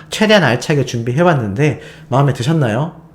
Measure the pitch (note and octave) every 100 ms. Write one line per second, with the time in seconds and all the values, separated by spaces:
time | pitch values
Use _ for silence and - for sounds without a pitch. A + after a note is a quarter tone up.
0 | - - G#3+ G#3+ C#3+ A#2+ - D3 C3 A#2+
1 | A#2 B2+ F3 D3 G#2+ G2 D3+ - - -
2 | - B2 C#3+ - A#2+ E3 B2 G#2+ D#3 -
3 | -